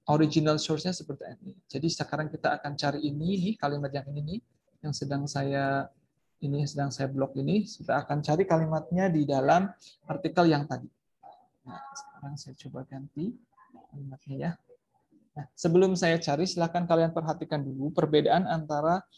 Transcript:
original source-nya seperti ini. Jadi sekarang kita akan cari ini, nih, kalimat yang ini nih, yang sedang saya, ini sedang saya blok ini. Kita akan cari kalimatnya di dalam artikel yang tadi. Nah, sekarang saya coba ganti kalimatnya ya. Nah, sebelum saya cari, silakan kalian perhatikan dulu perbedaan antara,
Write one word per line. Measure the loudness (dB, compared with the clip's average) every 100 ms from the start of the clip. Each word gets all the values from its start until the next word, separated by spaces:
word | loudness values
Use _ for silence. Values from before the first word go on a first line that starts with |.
| 0
original | 4 4 4 4 2
source-nya | 0 -2 -2
seperti | -6 -8 -12 -12 -14
ini. | -18 -20 _
Jadi | -4 -2
sekarang | -2 -4 -4 -6
kita | -4 -2 -2
akan | -4 -2
cari | -2 -2
ini, | -4 -2 -2 0
nih, | -2 -2
kalimat | -2 -2 -4
yang | -6 -8
ini | -8
nih, | -6 -8 -12 _ _ _ -8
yang |
sedang | -6 -4 -4 -4
saya, | -4 -2 0 0 -2 -4 _ _ _ _ _
ini | -4 -2 -2
sedang | -2 -4
saya | -2 -4
blok | -2 -4 -2
ini. | 2 2 0
Kita | -6 -2 0 0
akan | -2
cari | 2 2 4
kalimatnya | 2 2 -2 -2 0 2
di | 2 2
dalam | 2 6 4 4 -4 -20 _ -8
artikel | -4 0 4 4
yang | 4 0
tadi. | -6 -8 _ _ _ -20 -20 _ _
Nah, | -18 -16 -16
sekarang | -16 -18 -16 -14 -12
saya | -14 -18
coba | -14 -14 -12
ganti | -14 -12 -8 -6 -8 _ _ _ -20 -20
kalimatnya | -14 -14 -14 -12 -8
ya. | -6 -8 _ -20 _ _ _ _ _
Nah, | -16 -16 -4
sebelum | 4 6 6 4
saya | 2 2
cari, | 2 0
silakan | 0 0 0 0 2
kalian | 4 4 0
perhatikan | -2 -4 -4 -4
dulu | -4 -4 -2
perbedaan | 0 4 6 6 4 4
antara, | -2 -2 0 2 0 -2